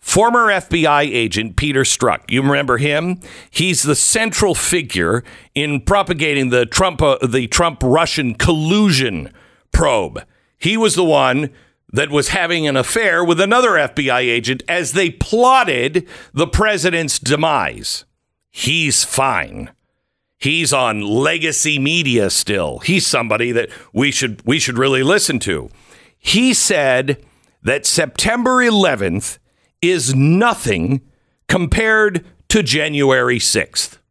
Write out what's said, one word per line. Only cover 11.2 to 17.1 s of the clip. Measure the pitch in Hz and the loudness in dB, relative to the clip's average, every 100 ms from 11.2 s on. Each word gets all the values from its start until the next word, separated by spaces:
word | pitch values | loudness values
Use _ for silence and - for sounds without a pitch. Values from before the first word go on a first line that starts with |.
| 131 127 151 - _ _ _ | 2 0 -4 -8 _ _ _
that | 113 147 | -4 -2
was | 147 143 | 0 0
having | 190 170 170 156 | -2 -2 -2 0
an | 135 | 0
affair | 123 - 220 170 | 0 0 0 0
with | 175 170 | 2 2
another | 196 233 254 180 | 2 4 4 2
F | 139 | 0
B | - 135 | -2 -2
I | 127 | 0
agent | 127 117 117 131 - | 0 0 -2 -6 -4
as | 170 156 | -4 -2
they | 151 185 | -2 -2
plotted | - - 220 247 262 226 131 127 160 - - - | -2 -2 2 4 4 2 0 0 -2 -6 -18 -12
the | 127 170 | -4 -2
president's | - 214 202 160 170 156 | 0 0 0 0 -2 -2